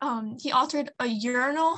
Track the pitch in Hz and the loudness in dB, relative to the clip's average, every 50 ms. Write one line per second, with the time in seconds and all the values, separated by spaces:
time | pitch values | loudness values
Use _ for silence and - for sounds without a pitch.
0 | 277 262 240 226 220 214 233 240 - 285 - 254 285 302 - 294 285 294 - - | -4 -4 -2 -4 -4 -6 -8 -6 -4 2 2 2 2 4 2 -2 -2 -2 -4 -4
1 | 247 240 226 208 220 247 247 247 254 277 294 320 320 320 - | -2 -2 -2 0 -2 0 0 0 0 0 2 2 2 2 0